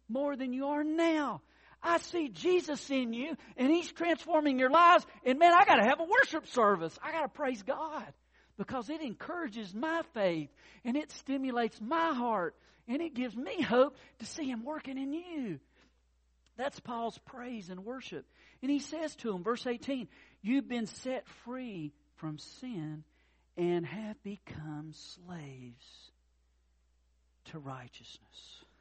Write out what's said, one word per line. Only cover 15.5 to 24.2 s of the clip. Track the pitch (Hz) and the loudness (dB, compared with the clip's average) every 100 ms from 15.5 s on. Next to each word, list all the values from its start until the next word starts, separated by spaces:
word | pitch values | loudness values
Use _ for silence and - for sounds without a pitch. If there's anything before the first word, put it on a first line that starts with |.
| 147 _ _ _ _ _ _ _ _ _ - | -8 _ _ _ _ _ _ _ _ _ -8
That's | 269 - | -8 -8
Paul's | - 233 233 - - | -10 -6 -6 -8 -16
praise | 262 240 233 175 | -14 -12 -10 -12
and | 185 | -12
worship. | 196 262 - 156 - _ - _ | -10 -10 -10 -12 -14 _ -20 _
And | 262 | 0
he | 285 | 0
says | - 311 311 - | -2 -6 -6 -6
to | 233 | -6
him, | 185 | -2
verse | 175 240 254 | -2 -2 -2
eighteen, | 240 - 269 202 - - _ | -6 -4 -6 -8 -14 -20 _
"You've | 196 269 214 | 0 0 0
been | 240 214 | -4 -6
set | - 254 254 - - | -6 -6 -6 -8 -16
free | 240 254 254 185 147 - _ - | -12 -10 -8 -8 -10 -12 _ -10
from | 156 151 | -8 -8
sin | - - 254 214 156 156 - _ _ _ _ - | -12 -16 -10 -8 -8 -10 -14 _ _ _ _ -2
and | 175 175 160 | 0 0 -2
have | 185 214 214 | -8 -10 -12